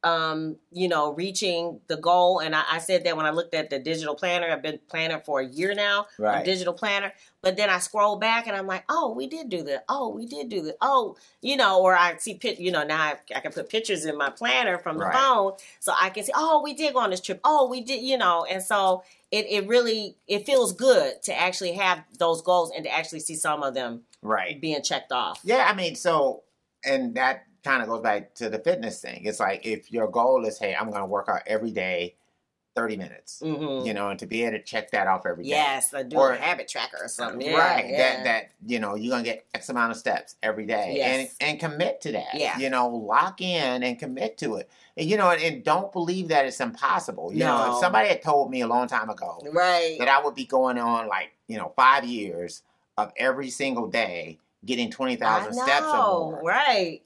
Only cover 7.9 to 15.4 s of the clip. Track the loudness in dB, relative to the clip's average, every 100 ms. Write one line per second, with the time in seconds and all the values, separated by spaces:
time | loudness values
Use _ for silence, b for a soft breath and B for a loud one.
7.9 | 2 2 4 0 0 0 -6 -4 -6 -2
8.9 | -2 0 -4 -8 -8 -6 -6 -4 -6 -4
9.9 | -4 -4 -6 -10 -10 -6 -6 -6 -2 2
10.9 | 4 2 -8 b b -2 2 6 6 8
11.9 | 6 4 2 -8 -6 -6 -4 -2 0 0
12.9 | 0 0 -2 -8 -8 -6 -8 -4 -4 -2
13.9 | -4 -2 -2 -2 -2 0 2 2 -2 -4
14.9 | -4 0 4 4 4